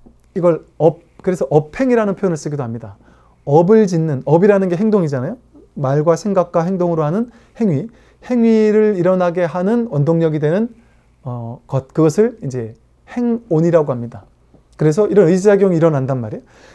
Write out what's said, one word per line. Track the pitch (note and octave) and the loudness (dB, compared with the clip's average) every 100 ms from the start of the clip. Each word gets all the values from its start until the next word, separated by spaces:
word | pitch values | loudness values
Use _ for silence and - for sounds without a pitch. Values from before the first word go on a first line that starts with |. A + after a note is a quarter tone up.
| - _ _ G3 | -20 _ _ -2
이걸 | E3+ D#3 - - | 0 0 -6 0
업, | D#3+ D#3+ _ - | 0 0 _ -8
그래서 | F#3+ F3+ - | -6 -4 0
업행이라는 | D3+ D3 - C4 A#3 G#3 F#3+ | 0 0 -2 0 0 0 -2
표현을 | F#3+ D#3 | -4 -4
쓰기도 | D#3 C#3+ | -6 -8
합니다. | A#2+ A#2 A2 - _ _ _ _ - | -8 -10 -14 -20 _ _ _ _ 2
업을 | D3+ F3 A3 G3+ | 4 6 4 4
짓는, | E3 D#3+ C3+ - | 0 -2 -4 0
업이라는 | E3 G#3+ G3+ F#3+ | 4 4 4 0
게 | E3+ | -2
행동이잖아요. | A3 G#3 D#3 C3+ C#3+ B3+ _ - _ | 0 0 0 -4 -6 -10 _ -20 _
말과 | - C3 C#3+ D#3 E3 | -6 -2 0 0 0
생각과 | G#3 F#3+ F3 E3+ | 0 -2 -2 -2
행동으로 | E3+ F#3+ F3 D#3+ | -2 -2 -2 -2
하는 | D3+ G3 A#3+ - _ - | -2 -4 -6 -12 _ -4
행위, | G#3+ C#3 A3 - _ _ - | -2 -2 -4 -14 _ _ -4
행위를 | B3 A3+ A3 G#3+ G#3+ G#3+ F#3+ | 0 2 4 2 2 2 2
일어나게 | F3 F#3 F3 E3+ | 0 2 0 -2
하는 | E3+ F3+ F#3 A#3+ A#3 | -4 -2 -2 -2 -2
원동력이 | D3 D3 E3 E3 D3+ | -2 0 0 0 0
되는, | D3 F#3 A#3+ - _ _ _ _ | -2 -2 -4 -8 _ _ _ _
어, | C3 A#2+ A#2 A#2+ - | -12 -10 -10 -14 -8
것, | C3+ - | -6 -4
그것을 | - D#3 D#3+ A#3 A#3 | 0 2 2 0 -2
이제 | C#3 B2+ A2 A#2 _ _ - A#3+ | -10 -8 -10 -14 _ _ -12 -6
행온이라고 | A#3+ A#3 - D#3+ E3+ E3 D3 | -4 -4 -2 0 2 2 0
합니다. | B2 A#2+ G2 - _ _ _ _ - | -4 -10 -14 -20 _ _ _ _ -2
그래서 | D#3 D#3+ G#3 | 0 2 2
이런 | G3+ E3 | 4 4
의지작용이 | F#3 G#3 G3 G3 E3 | 4 4 4 2 2
일어난단 | E3 C#3+ C3 C3 | 2 0 -2 -4
말이에요. | A2 F3+ - _ - | -6 -12 -16 _ -20